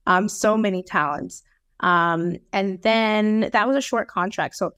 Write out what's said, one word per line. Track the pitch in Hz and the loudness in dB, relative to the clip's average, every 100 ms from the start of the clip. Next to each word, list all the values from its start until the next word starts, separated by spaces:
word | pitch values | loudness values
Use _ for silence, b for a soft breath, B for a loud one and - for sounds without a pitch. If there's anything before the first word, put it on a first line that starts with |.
| - | 0
Um, | 185 202 | 2 2
so | - 220 220 | 0 0 2
many | 214 185 | 0 -2
talents. | 185 190 147 147 180 - _ _ _ - | -2 -2 -2 -4 -8 -14 _ _ _ -4
Um, | 180 175 170 165 175 165 _ | 2 4 2 0 -2 -6 _
and | 202 196 185 | -4 -2 -2
then | 220 226 220 214 214 214 214 | 0 2 2 2 2 2 2
that | 226 233 | 0 2
was | 277 | 0
a | |
short | - 233 - | -2 -4 -4
contract. | - 185 202 151 - | -4 -4 -4 -6 -4
So | |
it | 175 | -6